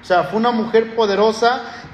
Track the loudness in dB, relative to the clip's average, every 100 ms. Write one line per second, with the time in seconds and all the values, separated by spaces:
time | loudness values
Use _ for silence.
0 | 0 0 2 0 0 0 0 0 0 0
1 | 0 2 2 2 0 0 -4 -16 -6